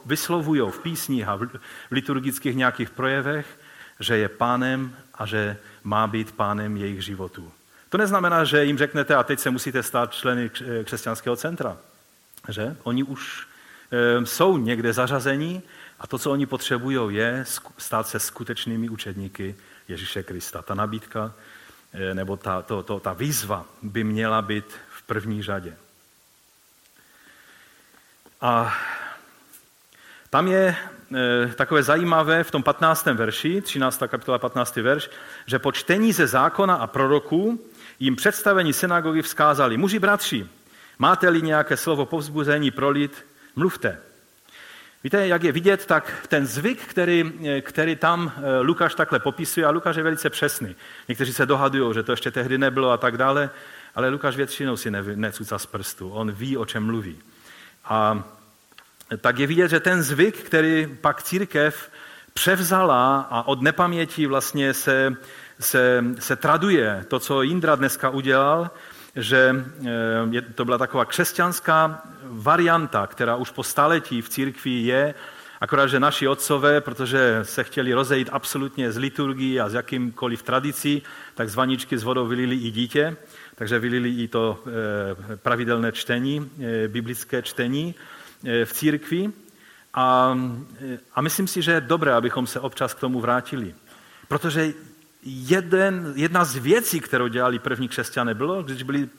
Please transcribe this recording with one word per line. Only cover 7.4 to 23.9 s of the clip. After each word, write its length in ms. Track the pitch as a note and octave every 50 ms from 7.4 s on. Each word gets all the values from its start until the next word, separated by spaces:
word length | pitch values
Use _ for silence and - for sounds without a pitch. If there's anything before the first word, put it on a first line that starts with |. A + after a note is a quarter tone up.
| F2 D#2+ - _ _ _ _ - _ -
To 80 | - F#3+
neznamená, 460 | G#3+ G3 G3+ G3 F3 F3 E3+ E3 D#3+
že 220 | C3+ C#3+ D3 D3
jim 120 | C#3+ D3 C3
řeknete: 380 | D3 C#3+ - D3+ C#3 - D3
„A 80 | C3+ A#2+
teď 160 | - C#3+ C3
se 100 | - C#3+
musíte 340 | B2+ B2 - C#3+ B2 C3 A#2
stát 300 | - - B2+ A#2+ A#2 -
členy 360 | - - C3 B2 B2 A#2+ A2+
kř-, 340 | - - B2+ B2+ A#2+ A2+ A2
křesťanského 520 | - - A2 - A#2+ A2+ A2 - B2+ A#2+
centra.“ 420 | A#2 - D#3 E3+ F3 - B2 B2+ - - _ _ _ _ _ _ _ _ _ - - - -
Že? 260 | A2 G2+ G#2+ A#2+ D#3+ - -
Oni 200 | B2 A#2+ B2+ C#3
už, 440 | C3+ C#3 B2+ - - - - - - - - - - - - - -
eh, 340 | - A#2+ A#2+ A#2+ A#2+ B2 A#2+
jsou 320 | A2+ - - E3 F#3+ F#3+ D3+
někde 360 | A#2+ A2 A#2+ A2+ A2+ A#2 A2+
zařazení 680 | B2 B2+ B2+ C#3+ C#3 A#2+ C#3 C3+ C#3 D3+ E3 F3+ F#3 F#3 - - - - - - -
a 80 | - -
to, 100 | - B2+
co 140 | - D3+
oni 140 | C#3 C#3 C#3+
potřebují, 720 | C3 C3+ B2 - - C3+ A#2+ A#2+ C3 C3+ C3 A#2 G#2 G2+
je 280 | G#2 A2+ A#2 A#2+ C3 C3 -
sku-, 260 | - - - - - -
stát 300 | - - - A2 A2 -
se 120 | - A2
skutečnými 720 | - - - - A#2+ - A#2+ - - B2 A2+ A2+ A2+ A2+
učedníky 640 | A2+ G#2+ - G#2+ F#2+ F#2+ G2 F#2+ - - G2 F#2+ F#2+ - - - - - _ -
Ježíše 360 | F2+ E2 F#2+ - - G#2 F#2
Krista. 380 | - F#2 F2+ - - - F2
Ta 140 | D#2+ - G2+
nabídka, 580 | F#2+ G#2+ G#2+ A2 A2 G#2+ - - A2+ G#2+ A2+ A2 - - - - - - - - - _ _ -
eh, 200 | F#2+ F#2+ F#2+ F#2+
nebo 240 | F#2 F#2+ F#2+ G2 F#2+
ta, 240 | - G2+ F#2 F#2
to, 220 | F2+ - A#2 G2+ F2+
to, 160 | - G#2+ G2
ta 140 | - G2 F#2
výzva 520 | F2 B2 D3 D3 A#2 - G2 G#2+ F#2 E2+ - - -
by 220 | - G#2+